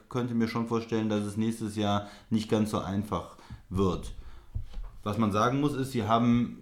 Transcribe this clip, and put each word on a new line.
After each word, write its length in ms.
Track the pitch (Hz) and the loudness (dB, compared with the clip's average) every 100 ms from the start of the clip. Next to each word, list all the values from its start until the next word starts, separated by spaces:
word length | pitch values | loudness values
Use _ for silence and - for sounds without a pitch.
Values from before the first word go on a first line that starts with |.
| - | -6
könnte 280 | 127 120 117 | -4 0 0
mir 120 | 113 | 0
schon 200 | 117 113 | 0 0
vorstellen, 420 | 113 113 113 110 | -2 0 0 2
dass 160 | 107 104 | 0 0
es 100 | 101 | 0
nächstes 400 | 113 110 110 101 | -2 -2 -4 0
Jahr 320 | 104 101 - - - | 0 0 -2 -12 -2
nicht 200 | 113 - | -2 2
ganz 220 | 110 104 | 2 2
so 80 | 104 | 0
einfach 560 | 90 98 101 87 - - - - - | 0 -2 -2 -4 -4 -14 -18 -18 -4
wird. 440 | 90 95 80 - - - - - - - - - - | 2 2 2 -4 -12 -14 -16 -10 -8 -8 -8 -8 -8
Was 140 | 104 104 | -4 0
man 140 | 110 | 2
sagen 300 | 101 120 139 | 4 2 2
muss, 120 | 147 | 0
ist, 200 | 131 131 | 0 -2
sie 100 | 123 | 0
haben, 540 | 107 117 120 120 120 - | 4 4 6 4 2 -4